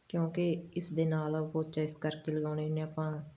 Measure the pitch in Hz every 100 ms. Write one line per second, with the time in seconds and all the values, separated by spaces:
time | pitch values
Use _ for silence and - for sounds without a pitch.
0 | _ 175 160 170 175 170 - - 170 160
1 | 160 160 156 156 156 160 156 160 151 151
2 | 156 151 - 151 151 151 156 156 156 156
3 | 156 151 -